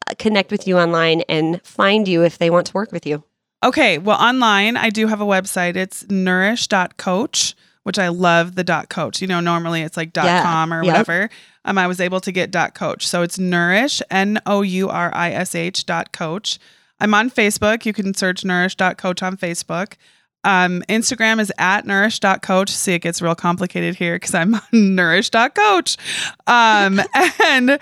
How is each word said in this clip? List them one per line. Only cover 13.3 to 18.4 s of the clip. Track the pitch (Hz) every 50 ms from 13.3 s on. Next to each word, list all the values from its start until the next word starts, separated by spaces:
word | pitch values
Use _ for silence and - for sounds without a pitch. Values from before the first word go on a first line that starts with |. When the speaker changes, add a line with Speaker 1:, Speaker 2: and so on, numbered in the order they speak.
| - 185
Speaker 2:
Nourish, | 190 180 180 175 170 175 185 208 262 294 - - - -
N | 180 190 196 202 214 220 -
O | - 208 202
U | 202 190 180 185 190 -
R | - 170 175 170 -
I | - 175 175
S | - 143 180 - -
H | 170 165 180 190 - -
dot | - 175 170 170 -
coach. | - - 175 156 165 208 - - - - _ _ _ _ _ _ _ _
I'm | 208 214
on | 214 208 226 254
Facebook. | - - 214 202 - - 208 208 220 233 -
You | 220
can | 202 - 190 196 190
search | - 196 185 185 -